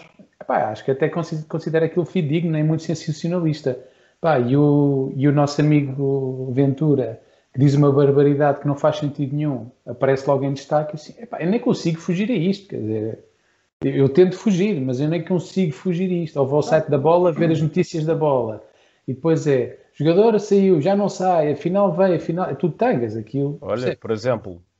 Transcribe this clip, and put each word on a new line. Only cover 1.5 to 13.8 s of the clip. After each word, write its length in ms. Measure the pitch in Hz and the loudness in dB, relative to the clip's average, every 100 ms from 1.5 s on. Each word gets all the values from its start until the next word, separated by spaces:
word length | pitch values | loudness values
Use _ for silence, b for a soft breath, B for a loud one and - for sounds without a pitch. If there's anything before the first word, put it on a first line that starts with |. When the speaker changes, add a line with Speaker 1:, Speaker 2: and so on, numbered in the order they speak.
| 160 165 160 160 | -8 -2 0 0
Speaker 1:
aquilo 200 | 180 165 | -2 -2
fidedigno, 460 | 190 147 165 170 | -2 0 0 0
nem 120 | 156 | 0
muito 200 | 156 160 | 0 -2
sensacionalista. 960 | - 160 - 151 170 180 160 147 135 123 B B B B | -4 -6 -6 -6 -4 -2 -2 -2 -4 -6 B B B B
Pá, 180 | 165 135 | 0 2
e 160 | 120 139 | 2 2
o, 560 | 147 143 143 139 135 135 | 4 4 2 0 -2 0
e 120 | 143 | 2
o 40 | |
nosso 280 | 143 143 - | 2 2 2
amigo 920 | 151 151 135 131 139 139 131 131 131 | 2 2 0 -2 -2 -2 -4 -6 -4
Ventura, 680 | 123 139 135 156 135 117 113 b b b | 0 0 2 2 2 0 -6 b b b
que 80 | - | 2
diz 140 | 143 | 4
uma 180 | 143 143 | 6 4
barbaridade 680 | 135 143 139 143 143 147 143 | 6 4 4 4 2 0 0
que 60 | 147 | -2
não 80 | 143 | 0
faz 200 | 156 143 | 0 0
sentido 380 | 147 139 135 147 | -4 -4 -6 -4
nenhum, 340 | 151 127 117 - - | -4 -4 -8 -18 -16
aparece 440 | 123 135 135 151 | -4 0 0 2
logo 160 | 139 139 | 0 0
em 80 | |
destaque, 420 | 139 - 151 151 156 | -6 -2 -2 -2 -10
assim, 180 | - - | -16 -20
epá, 220 | 226 - | -14 -6
eu 80 | 165 | -2
nem 100 | 233 | 0
consigo 400 | 254 185 170 165 | 0 0 -2 -4
fugir 300 | - 175 214 | -4 -2 -2
a 40 | 233 | 0
isto, 320 | 175 190 - | 0 -2 -6
quer 100 | - | -8
dizer, 400 | 110 110 107 107 - _ _ _ _ - | -6 -4 -6 -10 -16 _ _ _ _ -6